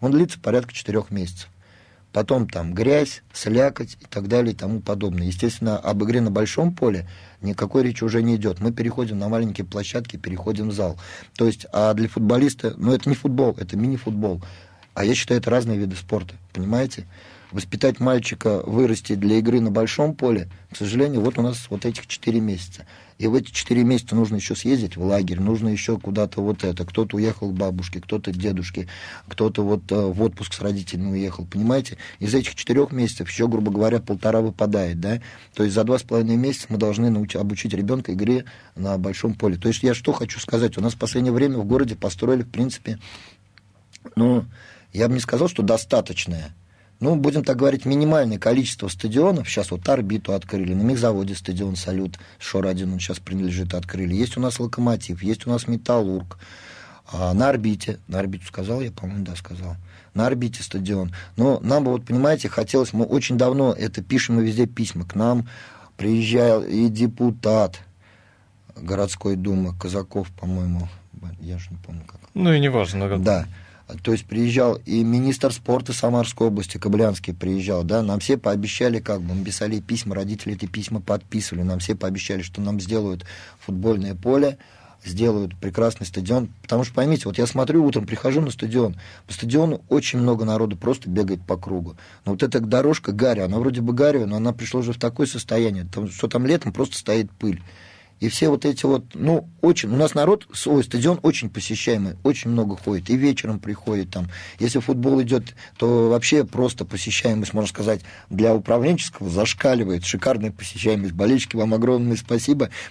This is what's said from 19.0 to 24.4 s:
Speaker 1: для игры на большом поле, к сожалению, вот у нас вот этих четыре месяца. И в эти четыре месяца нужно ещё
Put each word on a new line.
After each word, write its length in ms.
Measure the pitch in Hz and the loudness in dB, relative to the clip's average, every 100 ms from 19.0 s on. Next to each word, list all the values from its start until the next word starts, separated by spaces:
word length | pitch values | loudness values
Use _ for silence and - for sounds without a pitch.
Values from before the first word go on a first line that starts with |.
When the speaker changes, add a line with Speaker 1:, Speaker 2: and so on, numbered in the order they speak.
| - 101 | -2 0
Speaker 1:
для 160 | 101 110 | 4 4
игры 220 | 110 123 | 4 4
на 100 | 113 | 4
большом 440 | 107 113 - 151 | 2 0 2 0
поле, 340 | 147 127 110 87 - - | 2 0 0 -2 -14 -18
к 40 | - | -8
сожалению, 440 | 104 117 143 127 | -2 2 2 2
вот 180 | 113 123 | 0 2
у 40 | |
нас 240 | 120 117 - | -2 -2 -8
вот 160 | 101 | -4
этих 220 | 117 113 - | -4 -6 -10
четыре 340 | - - 113 | -6 0 0
месяца. 460 | 107 92 90 - - - - - | 0 -4 -8 -18 -20 -20 -20 -4
И 100 | 110 | 0
в 60 | |
эти 160 | 127 - | 0 0
четыре 320 | - - 120 | -6 0 4
месяца 300 | 120 123 120 | 4 2 2
нужно 220 | 110 110 | 0 2
ещё 180 | 107 | 0